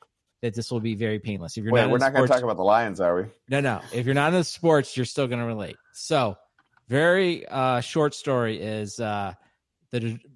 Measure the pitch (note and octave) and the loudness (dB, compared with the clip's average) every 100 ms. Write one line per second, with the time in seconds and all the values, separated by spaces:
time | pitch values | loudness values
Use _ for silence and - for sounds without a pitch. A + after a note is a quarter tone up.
0 | _ _ _ _ A#2+ G#2+ A2 A#2+ A2+ G#2 | _ _ _ _ -6 -4 -4 -4 -2 -2
1 | A2 G#2+ A2 G2 E2 - G#2+ A#2+ A2+ B2 | -2 -2 -4 -6 -8 -6 2 4 4 4
2 | C3+ C#3 B2 B2+ A#2+ F#2 F#2+ A2 A2+ F#2 | 2 4 4 4 2 2 4 4 2 0
3 | F2 F2 G#2 - - C#3 C#3 G#2 - A#2+ | 0 0 -2 -12 -4 -2 0 -4 -4 -4
4 | A#2+ C#3 D3 F3+ E3 - E3+ D3+ C3 - | 0 2 2 2 -2 0 4 4 2 -4
5 | A#2+ - C3 A#2+ A#2 A2 F#2 - _ - | -4 -2 -2 -2 -4 -6 -8 -12 _ -16
6 | - D#3 A#2 F#2+ _ _ _ _ - C3 | -2 0 0 -2 _ _ _ _ -2 2
7 | E3+ F#3 F#3 E3 - C3 C3 B2 A2+ E3 | 4 4 2 -2 -6 -2 0 0 0 0
8 | D3 - - B2+ A2+ G#2+ G#2 G#2+ G#2 - | 0 0 -2 0 0 -2 -6 -6 -6 -6
9 | A2 G#2 G2 F#2+ _ _ _ _ _ B2 | -4 -4 -6 -10 _ _ _ _ _ -6
10 | A2+ A2+ - | -4 -6 -14